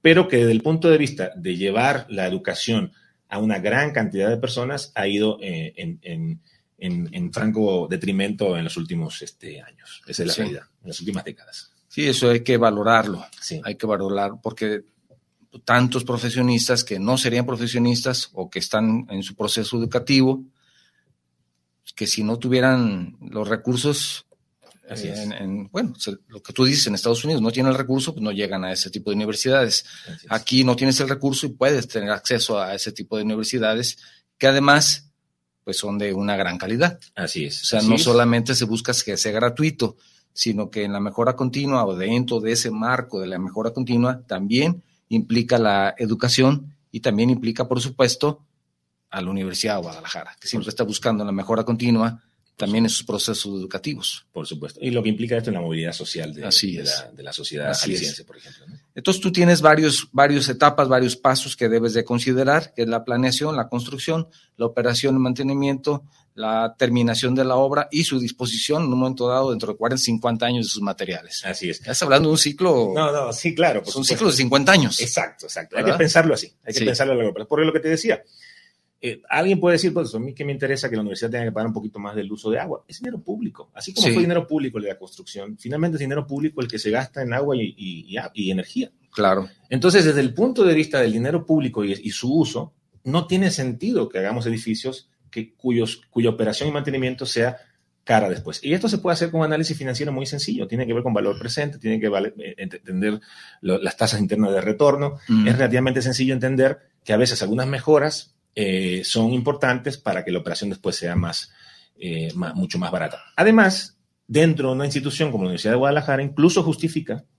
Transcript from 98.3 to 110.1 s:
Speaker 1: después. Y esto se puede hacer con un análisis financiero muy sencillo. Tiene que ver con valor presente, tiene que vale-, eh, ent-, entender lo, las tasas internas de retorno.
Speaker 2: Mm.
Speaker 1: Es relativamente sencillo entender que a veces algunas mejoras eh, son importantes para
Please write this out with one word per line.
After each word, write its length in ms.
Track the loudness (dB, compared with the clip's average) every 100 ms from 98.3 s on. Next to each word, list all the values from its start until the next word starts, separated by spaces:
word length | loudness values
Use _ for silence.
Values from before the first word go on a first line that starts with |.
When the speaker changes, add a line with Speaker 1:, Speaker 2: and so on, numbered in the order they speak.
Speaker 1:
después. 280 | -4 -8 -10
Y 80 | -2
esto 160 | 0 0
se 100 | 0
puede 140 | 0
hacer 180 | 0 0
con 100 | 0
un 60 | 0
análisis 300 | 0 -2 -4
financiero 340 | -4 -4 -4
muy 140 | -4 -6
sencillo. 400 | -6 -4 -4 -4
Tiene 200 | -4 -2
que 60 |
ver 80 | -2
con 80 | 0
valor 240 | 0 0 -2
presente, 400 | -4 -4 -4 -4
tiene 220 | -2 0
que 80 | 0
vale-, 260 | 0 -2 -6
eh, 160 | -16 -12
ent-, 160 | -12
entender 460 | -12 -8 -2 -2 -4 -10 -20 -20 -8
lo, 180 | -2 0
las 180 | -2 0
tasas 220 | 0 2
internas 300 | 0 2 2
de 80 | 2
retorno. 580 | 0 4 4 4 -2 -6 2
Speaker 2:
Mm. 180 | 4 4
Speaker 1:
Es 100 | 4
relativamente 460 | 4 2 2 0
sencillo 300 | 0 0 0
entender 440 | 2 0 4 2 2 _ _
que 80 | 0
a 40 | 2
veces 240 | 4 2
algunas 260 | -2 0 -2
mejoras 640 | -2 4 4 4 -4 -12 _ _ -4
eh, 420 | -2 0 -2 -4
son 280 | -2 2 2
importantes 640 | 2 0 0 2 0 -2 -6
para 260 | -4